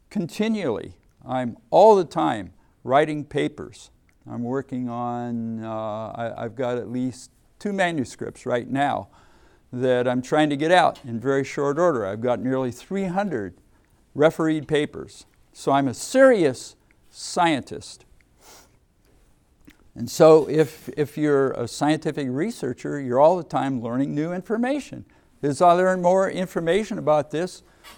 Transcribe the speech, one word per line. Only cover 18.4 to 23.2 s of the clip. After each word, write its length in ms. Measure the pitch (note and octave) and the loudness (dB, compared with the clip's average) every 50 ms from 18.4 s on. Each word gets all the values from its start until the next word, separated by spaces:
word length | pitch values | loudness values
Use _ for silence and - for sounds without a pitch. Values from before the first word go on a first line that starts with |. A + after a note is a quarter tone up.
| _ - - - - _ _ _ _ _ _ _ _ _ _ _ _ _ _ _ _ _ _ _ _ - _ _ _ _ - | _ -20 -20 -20 -20 _ _ _ _ _ _ _ _ _ _ _ _ _ _ _ _ _ _ _ _ -20 _ _ _ _ -12
And 140 | - A#2+ A#2 | -10 -10 -6
so 380 | - - E3 D#3 D#3+ D#3+ C3+ - | 2 6 8 10 10 8 6 4
if, 400 | C3 D#3 D#3 - - - - - - | 2 2 2 0 -2 -16 -16 -12 -4
if 220 | - D3 - - D#3 | -4 -4 -4 -2 -2
you're 340 | D3+ D3+ C#3+ C#3 C3+ C3 | 0 2 2 2 2 0
a 160 | - - A#2+ A2+ | -2 -4 -6 -6
scientific 600 | - - D3 D3 D#3 D#3 - E3 C#3+ D#3 C#3+ B2+ | -4 -2 0 0 0 0 -2 -4 -4 -4 -4 -4
researcher, 680 | B2 C3+ F3 A3+ A#3 - - B2+ - - - D3 D3 C#3+ | -4 -4 -4 -4 -6 -6 -6 -8 -8 -6 -8 -8 -6 -6
you're 200 | C#3 B2 A#2+ | -4 0 4
all 180 | C3 | 6